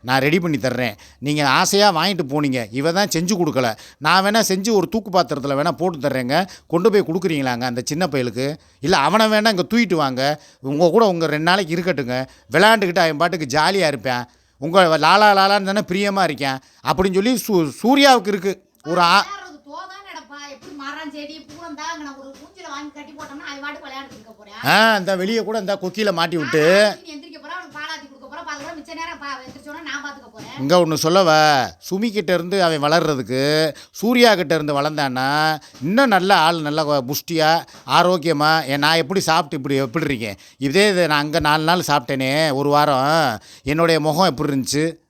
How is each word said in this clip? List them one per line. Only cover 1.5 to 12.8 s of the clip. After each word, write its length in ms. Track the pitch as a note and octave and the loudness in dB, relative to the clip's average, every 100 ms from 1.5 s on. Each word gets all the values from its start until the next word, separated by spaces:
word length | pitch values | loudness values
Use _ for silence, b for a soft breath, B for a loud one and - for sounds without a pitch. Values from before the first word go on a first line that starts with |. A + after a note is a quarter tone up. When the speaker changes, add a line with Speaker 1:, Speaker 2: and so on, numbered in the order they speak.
| C#3 F#3 G3+ G#3 E3 | 4 2 4 4 4
Speaker 1:
வாங்கிட்டு 280 | F3 F#3 C#3 | 0 -2 -2
போனீங்க, 380 | C#3+ C#3+ B2+ G#2+ | -2 0 -2 -4
இவ 220 | A#2+ D3+ | -2 0
தான் 160 | F3 G#3 | 0 0
செஞ்சு 260 | D#3+ F3 F#3 | -2 -2 0
கொடுக்கல, 400 | D#3+ B2+ B2 G#2+ B B | 0 0 -2 -4 B B
நான் 260 | D3 F3+ | 2 2
வேணா 180 | G3 A3 G#3 | 2 0 0
செஞ்சு 240 | F#3+ G3+ | -2 0
ஒரு 160 | G#3+ E3 | 0 0
தூக்கு 320 | A3+ G3+ F3+ | -4 0 0
பாத்திரத்துல 360 | E3+ D3+ C3+ C#3 | 0 -2 -2 -2
வேணா 140 | D#3 | -2
போட்டு 380 | C3+ F3+ D#3+ C#3 | -2 -4 -2 -4
தர்றேங்க, 380 | C3 B2 D3+ G3 B B | -2 -2 -2 -2 B B
கொண்டு 240 | E3 G3+ | 0 2
போய் 140 | G3+ D#3+ | 2 0
கொடுக்குறீங்களாங்க 560 | F3 E3 D3+ C3 A#2+ | -2 -2 -2 -2 -2
அந்த 200 | B2+ A#2+ | -4 -4
சின்ன 220 | B2 D#3 F3+ | -6 -4 -2
பயலுக்கு? 500 | C#3 B2 A2 C3+ D#3 b b | -2 -4 -4 -6 -6 b b
இல்ல, 160 | D3 F3+ | -2 2
அவனை 300 | C#3 G3+ A3 | 2 2 4
வேணா 220 | G#3+ A3 | 4 2
இங்க 180 | F#3+ - | 0 0
தூக்கிட்டு 200 | A#3 A3+ | 0 2
வாங்க, 480 | E3 C#3 B2+ C#3 D3+ b b | 0 0 0 -2 -2 b b
உங்க 300 | C3+ D3 E3+ | -6 2 4
கூட 160 | F#3 A3 | 6 4
உங்க 200 | F3 D#3+ | 2 0
ரெண்டு 180 | D3+ | 0
நாளைக்கு 320 | E3 F#3+ E3+ E3 | 2 0 0 -4
இருக்கட்டுங்க, 500 | F3+ E3 A#2+ B2+ C3 b b | -2 -2 -2 -4 -6 b b
விளையாண்டுக்கிட்டு 480 | C3+ G#3 A3+ | 4 6 6